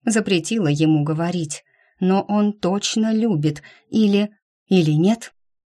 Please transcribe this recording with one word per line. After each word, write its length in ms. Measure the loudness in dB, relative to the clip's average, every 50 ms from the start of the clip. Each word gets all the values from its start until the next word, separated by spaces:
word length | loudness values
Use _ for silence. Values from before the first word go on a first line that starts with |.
| _
запретила 640 | -2 0 0 0 0 0 -2 0 -2 -4 -2 0 0
ему 340 | 2 2 2 2 2 2 0
говорить. 640 | -2 -4 -4 -4 -4 -4 -4 -6 -6 -10 -12 -14 _ _ _ _ _ _ _
Но 240 | 0 0 2 0 0
он 300 | 0 0 0 0 0 -2
точно 600 | -2 -4 -4 -2 -2 -4 -4 -2 -2 -2 0 0
любит. 500 | 0 0 0 0 0 0 -2 -4 -4 -12 -20 -20 _ _ _
Или... 400 | 0 2 2 2 2 0 0 -2 -6 _ _ _ _ _ _ _
или 240 | 2 2 4 2 2
нет? 420 | 2 2 2 0 -2 -6 -14 -20 _ _ _ _ _ _ _ _